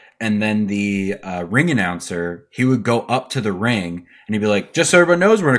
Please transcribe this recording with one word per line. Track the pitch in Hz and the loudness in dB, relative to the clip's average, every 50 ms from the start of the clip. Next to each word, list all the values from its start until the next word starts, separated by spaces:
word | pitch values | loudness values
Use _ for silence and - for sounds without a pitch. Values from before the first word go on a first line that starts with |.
| - _ _ - | -20 _ _ -6
and | 113 110 107 104 | -4 -2 0 0
then | 107 107 107 107 107 | 0 0 0 0 0
the, | 98 101 101 101 101 101 98 95 95 101 - | -2 -2 -2 -2 0 0 -2 -2 -2 -4 -6
uh, | - 95 92 87 87 | -8 -8 -8 -8 -6
ring | 85 104 131 165 175 | -2 0 0 0 2
announcer, | 143 110 92 87 87 87 - - 92 85 85 87 85 85 - _ | 0 0 0 -2 -4 -6 -8 -8 -6 -6 -4 -6 -6 -10 -14 _
he | - - 123 | -4 -2 0
would | 131 131 120 | 2 0 0
go | 95 120 117 117 | 0 0 -2 -2
up | - - 120 127 - - | -2 -2 -4 -4 -4 -6
to | - 127 | -6 -4
the | 107 107 | -4 -4
ring, | 95 90 107 120 120 110 90 87 87 87 - _ - - _ | -2 -2 -2 -2 0 -2 -2 -6 -8 -10 -12 _ -20 -16 _
and | - 107 | -6 -4
he'd | 104 | -2
be | 104 | 0
like, | 104 104 101 - - | 0 0 0 -2 -2
"Just | - 160 165 - | -2 0 2 4
so | 185 175 | 6 6
everyone | 170 165 175 175 | 6 6 4 4
knows, | 185 214 220 208 | 4 4 4 4
we're | 175 143 | 4 2
in | |
a | 127 | 2